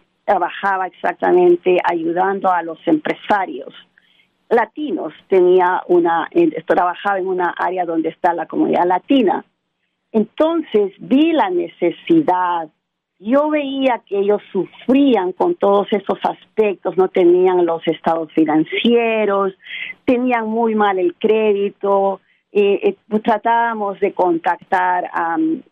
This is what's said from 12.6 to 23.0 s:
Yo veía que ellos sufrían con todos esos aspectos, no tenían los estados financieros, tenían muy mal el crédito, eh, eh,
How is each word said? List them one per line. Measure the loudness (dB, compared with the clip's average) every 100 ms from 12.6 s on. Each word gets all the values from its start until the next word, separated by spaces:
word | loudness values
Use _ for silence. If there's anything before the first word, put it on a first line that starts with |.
| -6 _ _ _ _ _
Yo | -2 0 2
veía | -2 -4 -2 -2 -2
que | -4 -2
ellos | 0 0 -2
sufrían | -6 -6 -8 0 2 4 2 0
con | -2 -2
todos | 0 0 0 0
esos | -4 -4 -4
aspectos, | -4 -6 _ -2 -2 -2 -4 0
no | 0
tenían | 2 4 4 4 2
los | 0 -2 -4
estados | -4 -2 -4 -2
financieros, | -2 2 2 0 -2 2 2 2 0 0 0 -2 -6 -14 -14 -14 -8
tenían | -2 0 0 -2 -2
muy | -2 0
mal | 0 0 0
el | -2
crédito, | -2 0 0 2 0 -2 -4 -2 0 0 -4 _ _ _
eh, | 0 2 2
eh, | -2 -4